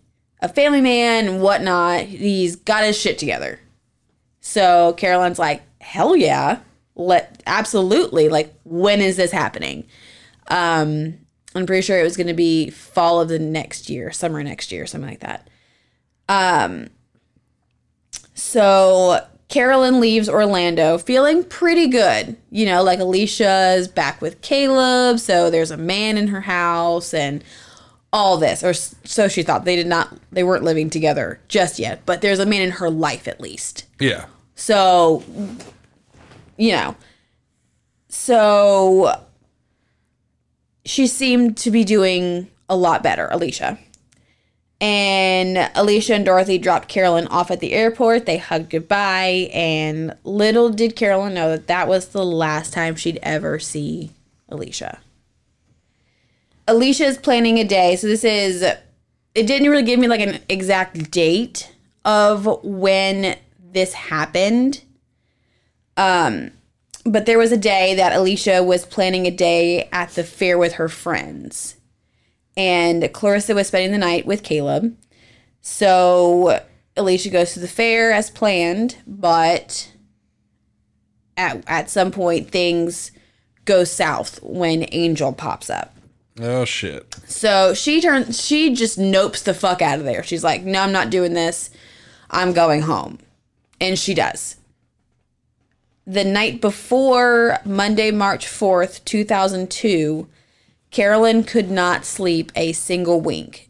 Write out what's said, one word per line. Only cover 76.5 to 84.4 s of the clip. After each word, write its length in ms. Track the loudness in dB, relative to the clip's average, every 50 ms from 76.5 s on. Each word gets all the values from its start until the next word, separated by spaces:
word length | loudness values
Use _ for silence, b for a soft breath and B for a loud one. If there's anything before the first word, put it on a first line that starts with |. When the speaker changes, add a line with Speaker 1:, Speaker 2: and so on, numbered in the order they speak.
| 2 0 -2 _ _ _ _ _ -6
Speaker 1:
Alicia 340 | -4 0 0 0 0 -2 -2
goes 240 | 0 0 0 0 -2
to 60 | -10
the 80 | -12
fair 440 | -10 -4 -2 0 0 2 2 2 2
as 200 | 2 0 -2 -4
planned, 640 | -4 -2 0 0 0 0 0 -2 -2 -2 -4 -4 -6 -8 -20
but 880 | -20 -10 -2 0 2 2 4 4 2 2 0 -2 -8 -14 -14 -14 -16 _ _ _ _ _ _ _ _ _ _ _ _ _ _ _ _ _ _ _ _ _ _ _ _ _ _ _ _ -6
at, 260 | -4 -4 -4 -4 -6 -8
at 220 | -6 -6 -6 -4 -4
some 200 | -2 -2 0 0
point 380 | -2 -2 -2 0 0 -2 -4 -4
things 640 | -2 -2 0 0 0 -2 -2 -4 -6 -10 -14 -16 b b b b b b b b b b -2
go 180 | 2 2 2 2
south 580 | 2 0 -2 -2 -2 -2 -4 -6 -10 -12 -16